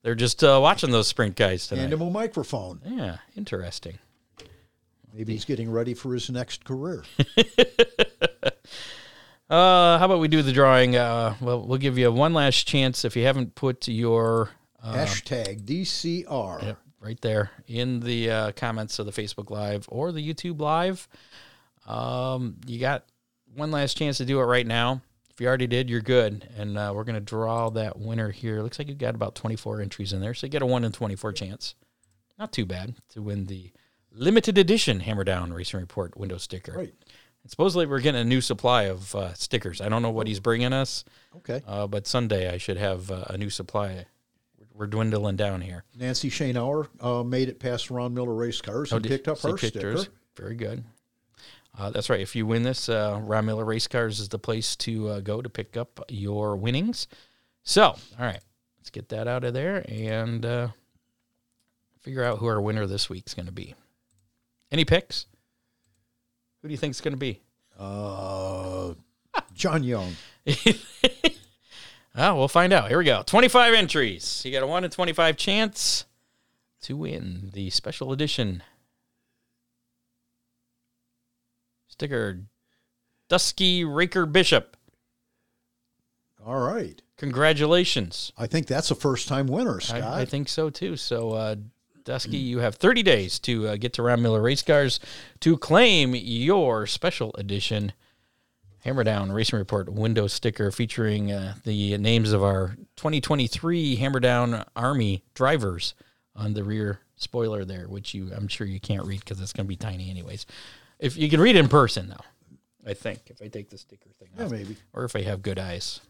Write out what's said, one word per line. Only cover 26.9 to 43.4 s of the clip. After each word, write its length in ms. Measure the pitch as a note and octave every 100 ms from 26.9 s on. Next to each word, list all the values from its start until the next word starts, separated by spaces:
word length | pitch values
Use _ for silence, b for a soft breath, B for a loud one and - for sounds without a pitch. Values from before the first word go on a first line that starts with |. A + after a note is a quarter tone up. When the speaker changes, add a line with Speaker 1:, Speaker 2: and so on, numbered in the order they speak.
| G2+
Speaker 1:
we're 80 |
gonna 160 | A2 A2
draw 500 | G2+ A2 A2+ A2+ A2+
that 280 | A2 A2 -
winner 320 | G#2+ A2+ G#2+
here. 300 | G2 A2+ G#2+
Looks 180 | A2+ -
like 80 | D3
you 80 | C#3
got 200 | A#2+ A2+
about 200 | G#2 -
twenty-four 460 | A2+ A2 A2 G#2+
entries 320 | G2 - G2+
in 80 | F#2+
there, 120 | G2+
so 140 | A#2+ C3+
you 40 |
get 100 | D3
a 40 | C3
one 200 | B2+ A2+
in 80 |
twenty-four 400 | - A2 F#2+ G#2+
chance. 420 | G2 F#2+ G#2 - - _ _ _ _ _ _
Not 140 | A3
too 120 | - F#2+
bad 300 | F#2 G2 A#2 _
to 120 | A2
win 260 | G#2 G2+ F#2+
the 240 | F#2+ F2+ _ _ _ _
limited 440 | G#2+ D3 A3+ A3+ G3
edition 440 | F3 A3 - G2+
Hammer 240 | F2 G#2+ F#2+
Down 260 | F2+ E2+
Racing 300 | E2+ F2+ F#2+
Report 340 | F2+ - F2 -
window 220 | G2 F2+
sticker. 340 | - F#2 -
Speaker 2:
Right. 220 | F3+ - _ b b b b
Speaker 1:
And 60 | -
supposedly 380 | - F#3 F3 D#3
we're 140 | C#3
getting 200 | C#3 B2+
a 20 |
new 160 | A#2 B2+
supply 440 | - G#2+ B2 B2
of, 320 | G2+ F#2 F#2+ G#2
uh, 180 | F#2
stickers. 480 | F2 - A#2+ F#2 F2
I 80 | G2+
don't 140 | A2
know 80 | A#2
what 160 | A2 A2
he's 120 | G2+
bringing 340 | A#2 A#2 B2
us. 300 | C3+ C3 - - b b E3+
Speaker 2:
Okay. 260 | - B2+ G#2+
Speaker 1:
Uh, 220 | G2+ G2+
but 180 | G#2 -
Sunday 420 | B2+ A#2 G2+ F#2
I 100 | F2
should 180 | - F#2+
have, 320 | G2+ F#2 F#2+
uh, 140 | F#2 -
a 60 |
new 100 | F#2+